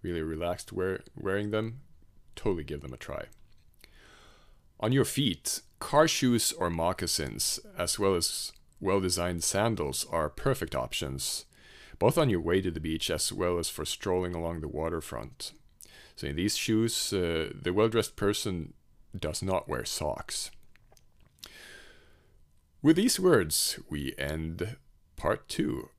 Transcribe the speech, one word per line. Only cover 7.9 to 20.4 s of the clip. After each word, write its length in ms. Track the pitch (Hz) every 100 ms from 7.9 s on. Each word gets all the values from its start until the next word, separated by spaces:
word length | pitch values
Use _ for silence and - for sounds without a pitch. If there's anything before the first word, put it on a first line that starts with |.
| -
well 160 | 98
as 380 | 90 - - - - - -
well-designed 640 | 92 98 92 87 87 87
sandals, 640 | - 98 113 110 76 67 -
are 180 | 85 78
perfect 460 | - - 131 80
options, 720 | 67 62 - 71 67 - - - - - - - -
both 200 | 110 160
on 100 | 147
your 120 | 92
way 200 | 82 92
to 100 | 92
the 100 | 82
beach 300 | 80 80 -
as 220 | 82 -
well 260 | 95 90 87
as 120 | 82
for 140 | -
strolling 500 | 78 - - 90 90
along 260 | 87 85 85
the 80 | 78
waterfront. 840 | 73 80 85 - 58 58 - - - - _ - - - -
So 100 | 71
in 100 | 73
these 200 | 98 -
shoes, 560 | - 110 113 - -
uh, 380 | 98 87 82 78
the 180 | 76 -
well-dressed 440 | 92 113 113 98 -
person 580 | 101 104 - 90 78 - _ - - 98
does 240 | 76 80
not 260 | 95 92 -
wear 160 | 62
socks. 680 | 62 - 76 - - -